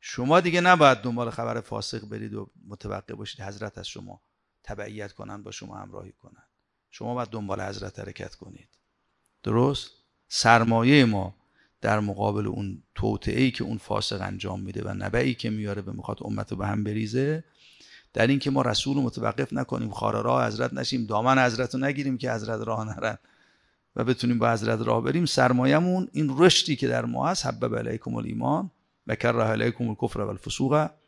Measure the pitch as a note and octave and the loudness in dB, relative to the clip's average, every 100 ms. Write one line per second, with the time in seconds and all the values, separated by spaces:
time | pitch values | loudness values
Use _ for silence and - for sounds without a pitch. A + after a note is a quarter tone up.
0 | - - B2 E3+ F3 E3+ F3 F3+ D3 B2+ | -10 -4 4 6 6 4 6 8 8 6
1 | B2+ A#2 A#2 A2 A#2 A2+ A2 A2 G#2 A2+ | 0 -2 -4 -4 -4 -4 -4 -8 -6 -8
2 | G#2 G#2+ G#2+ G#2+ G2+ _ - G#2 G#2 G2 | -10 -10 -8 -10 -12 _ -18 -14 -8 -10
3 | - G#2+ G#2 - G2 G2+ G#2 F#2+ F#2 - | -10 -14 -12 -12 -14 -10 -12 -12 -14 -14
4 | G2 G2 _ _ _ _ - G#2 G#2 G#2+ | -16 -20 _ _ _ _ -16 -12 -12 -12
5 | G2+ - G#2+ G2+ G2+ G2+ G2+ G2 G2 G2 | -14 -14 -14 -14 -14 -14 -14 -14 -14 -14
6 | F#2+ - - - _ _ _ _ _ - | -16 -20 -20 -20 _ _ _ _ _ -12
7 | A2+ A#2+ A#2 A2 G#2 G2 G2 G2+ G2+ - | -8 -6 -6 -8 -6 -6 -6 -8 -10 -12
8 | G2+ - - - - - - _ _ _ | -14 -12 -12 -14 -20 -20 -20 _ _ _
9 | _ _ _ _ - A2 C3 C#3 - _ | _ _ _ _ 0 2 4 2 -8 _
10 | _ _ _ - A2+ A#2 A2+ A2+ A#2 C#3+ | _ _ _ 2 8 8 8 4 6 8
11 | B2 G#2 F#2+ - _ _ _ _ A2 G#2+ | 6 4 -2 -8 _ _ _ _ 0 2
12 | G#2 G2 G#2 G#2 G#2 G#2+ G2+ E2+ _ - | 0 0 0 0 -2 -4 -6 -8 _ -4
13 | G#2+ G#2 - G#2+ C3 A#2+ - A2 - G#2+ | -2 -2 -2 2 2 2 -6 -6 -4 -4
14 | G2+ G2+ F#2+ G2 F#2+ F#2+ G2 F#2+ G2 G2 | -2 -4 -6 -6 -6 -6 -8 -8 -6 -6
15 | G2 A2 C3 A#2+ - G#2+ G#2 G2+ G2 G#2 | -2 0 0 0 -4 -4 -4 -6 -6 -10
16 | - G#2 A2 G#2 G#2 G#2 G2+ G#2 G#2 G#2 | -8 -8 -6 -6 -4 -4 -2 -2 -2 -2
17 | A2 A#2 C#3 D#3 - _ - _ - - | -2 -2 0 -2 -6 _ -20 _ -20 -20
18 | _ - A2+ C#3 C#3 C3+ B2+ G#2+ - C#3 | _ 2 4 4 2 2 2 0 0 0
19 | B2+ - A2+ A2+ C3+ - B2+ B2 A2+ G2+ | 0 -2 -4 -2 -4 -4 -4 -4 -4 -2
20 | A2 G#2+ A2+ B2+ A#2 G#2+ B2 C3 B2+ C3 | -2 0 2 2 0 0 -4 -2 -4 -4
21 | A2 G#2+ B2 C3+ B2+ A2+ B2 C3 C3+ C#3 | 0 0 4 4 4 2 -4 -2 -2 -2
22 | C#3 C3 B2+ A#2 G#2+ A2 A2 A2+ A2 - | -4 -4 -4 -4 -4 -6 -4 -4 -4 -4
23 | A2+ A2 _ _ _ _ _ _ _ - | -6 -6 _ _ _ _ _ _ _ -4
24 | A#2 B2+ A#2+ A#2+ A#2 A2+ A2 A2+ A2+ A#2 | 0 2 2 2 2 2 0 0 2 0
25 | A#2 E3+ E3 - B2+ B2 C3 D3 F3+ F#3 | 2 0 0 4 4 4 4 4 2 0
26 | F3+ - D3+ C3 F3+ - - C#3+ C3 A#2+ | -2 -2 -2 6 6 6 2 0 0 0
27 | A#2+ A#2+ C#3+ F#3 C3 A#2 A#2 A2+ A2+ A2+ | -2 -2 -2 -2 -4 -2 -2 -2 -4 -6
28 | - A#2 A#2 A2+ B2 D#3 F#3+ _ _ _ | -6 -6 -6 -4 0 0 -2 _ _ _
29 | - A2+ A#2 A#2 A2 A2 A#2 A#2 A#2+ A2 | -6 0 2 2 2 2 0 0 -4 -2
30 | B2 - G#2 G2 - - C3+ D3 D#3 - | -4 -2 -6 -6 -8 -2 2 2 0 -4